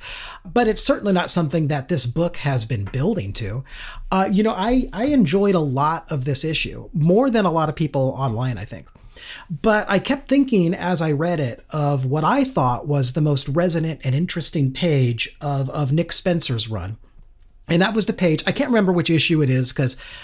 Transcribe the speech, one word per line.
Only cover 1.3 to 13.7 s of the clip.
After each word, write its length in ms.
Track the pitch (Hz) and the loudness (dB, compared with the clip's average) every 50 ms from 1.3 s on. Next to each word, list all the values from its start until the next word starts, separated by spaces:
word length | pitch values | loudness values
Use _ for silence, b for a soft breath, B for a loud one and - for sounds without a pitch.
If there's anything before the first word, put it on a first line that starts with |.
something 380 | - 180 170 143 175 165 156 139 | 0 0 0 0 0 0 0 0
that 180 | 151 143 135 | -2 -2 -2
this 200 | - 143 - - | -2 -2 -2 0
book 320 | 120 120 160 170 170 - - | -2 0 -2 -2 -2 -2 -4
has 260 | - 143 135 123 113 | -2 -2 -2 -2 -2
been 200 | - 127 104 98 | -2 -4 -4 -4
building 460 | 95 - 123 139 196 233 180 104 98 101 | -4 -4 -2 -2 0 0 -2 -4 -6 -6
to. 280 | - 117 95 107 131 135 B B B B B B B B - | -6 -6 -6 -6 -8 -10 B B B B B B B B -2
Uh, 180 | - 190 190 208 | 0 0 0 2
you 120 | 202 190 214 | 2 2 2
know, 120 | 220 214 | 2 0
I, 320 | 185 190 226 254 262 - - - | 0 0 0 2 0 0 -2 -4
I 120 | 185 233 | -4 -2
enjoyed 500 | 294 294 269 202 139 160 196 202 202 190 | 2 4 4 4 4 4 2 2 4 2
a 60 | 170 | 2
lot 500 | 156 143 127 135 143 156 165 160 - - | 2 0 0 2 2 0 0 -2 -6 -6
of 140 | 160 139 127 | -6 -4 -2
this 200 | 147 135 - - | -2 -2 0 0
issue, 460 | 156 156 - - 120 - 117 113 - - | 0 -2 -2 -2 -4 -6 -10 -14 -6 -2
more 380 | 175 147 170 180 220 269 269 | 0 4 4 6 6 4 4
than 140 | 226 226 202 | 2 2 2
a 80 | 180 160 | 2 2
lot 160 | 165 156 151 | 2 0 0
of 80 | 151 | 0
people 380 | - 165 143 - 139 135 131 - | -2 -2 -2 0 0 0 0 0
online, 420 | 123 135 135 110 110 127 131 117 92 | -2 -2 -2 -2 -2 -2 -4 -4 -6
I 60 | 104 | -8
think. 240 | - - 87 64 - - B B B B B B B B B B B | -10 -12 -14 -14 -18 -20 B B B B B B B B B B B
But 400 | 175 - - 220 214 214 - - | -10 -2 2 2 2 2 2 2
I 120 | 202 185 | 0 0
kept 280 | 185 - 269 277 - - | 2 0 -4 -4 0 2
thinking 460 | 262 277 285 262 233 196 170 165 185 | 2 4 4 4 4 2 2 2 0
as 260 | - 165 175 185 151 | -2 -2 -2 0 0
I 120 | 165 160 147 | 0 0 0
read 260 | 139 160 175 175 156 | 0 0 0 0 0
it 260 | 143 120 110 - - - | -2 -4 -4 -8 -14 -10
of 360 | - 156 147 143 143 135 131 | -4 -2 0 0 0 0 0
what 180 | 127 135 151 156 | 0 0 0 2
I 180 | 165 226 285 269 | 2 4 2 2
thought 460 | 262 - - 135 127 123 - - 147 | 0 0 0 2 2 0 0 -2 -2
was 240 | 147 143 131 123 - | 0 2 2 0 0
the 80 | 160 | 0
most 280 | 151 151 143 135 - - | 2 2 2 0 -2 -2
resonant 520 | 135 170 175 185 | 0 0 0 2